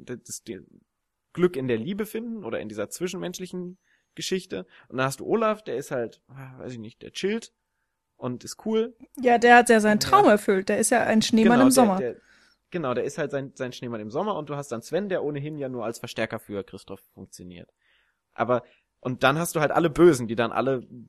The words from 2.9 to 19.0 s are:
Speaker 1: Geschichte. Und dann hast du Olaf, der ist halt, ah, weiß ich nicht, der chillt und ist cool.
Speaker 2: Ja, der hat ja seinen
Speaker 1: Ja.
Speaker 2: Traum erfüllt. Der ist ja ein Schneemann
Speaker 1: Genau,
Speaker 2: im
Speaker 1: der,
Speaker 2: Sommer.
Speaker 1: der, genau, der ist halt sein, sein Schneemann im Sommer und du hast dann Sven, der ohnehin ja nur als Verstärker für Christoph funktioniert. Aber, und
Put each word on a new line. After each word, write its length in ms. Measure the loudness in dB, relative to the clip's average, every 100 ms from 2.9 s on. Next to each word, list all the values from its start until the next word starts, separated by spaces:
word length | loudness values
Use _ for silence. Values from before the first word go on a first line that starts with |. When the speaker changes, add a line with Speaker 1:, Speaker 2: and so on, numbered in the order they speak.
| -6 -8 -8 -10 -10 -12 -10 -12 -14 _ _ _ -14
Speaker 1:
Geschichte. 500 | -6 -6 -6 -12 -14 _ _
Und 100 | -4
dann 80 | -4
hast 120 | -4
du 60 | -4
Olaf, 380 | 0 0 -2
der 140 | -6 -8
ist 140 | -6
halt, 300 | -6 -6 -10 _
ah, 300 | -20 -20 -14
weiß 140 | -12
ich 60 | -12
nicht, 220 | -14 -18
der 100 | -16
chillt 420 | -6 -4 -4 -8 _ _ _ _ _ _ _
und 260 | -8 -8
ist 220 | -12 -10 -2
cool. 300 | -2 -2 -8 -20 -2
Speaker 2:
Ja, 160 | 2 4
der 180 | 8 8
hat 120 | 8
ja 100 | 6
seinen 200 | 4 2
Speaker 1:
Ja. 80 | 4
Speaker 2:
Traum 180 | 6 8
erfüllt. 420 | 6 4 0 0
Der 80 | -2
ist 120 | 2
ja 140 | 2
ein 180 | 2 2
Schneemann 320 | 4 4 6 6
Speaker 1:
Genau, 20 |
Speaker 2:
im 40 | 6
Speaker 1:
der, 40 |
Speaker 2:
Sommer. 240 | 6 4 2
Speaker 1:
der, 180 | -4 -8 _ _ _ _ _
genau, 240 | -6 -2
der 100 | -2 -4
ist 120 | -4
halt 140 | -4
sein, 200 | -4 -8 -10
sein 160 | -10
Schneemann 300 | -10 -10 -8
im 100 | -6
Sommer 240 | -4 -4 -4
und 140 | -6
du 60 | -10
hast 140 | -8
dann 100 | -10
Sven, 280 | -6 -4 -2
der 140 | -4
ohnehin 340 | -4 -6 -8 -8
ja 120 | -8
nur 160 | -6 -6
als 140 | -8
Verstärker 400 | -10 -6 -6 -8
für 240 | -10 -10
Christoph 380 | -10 -14 -18 -20 _
funktioniert. 560 | -20 -20 -20 -20 -20 -20 _ _ _ _ _ _
Aber, 300 | -4 0 -2 -4 _ _
und 240 | _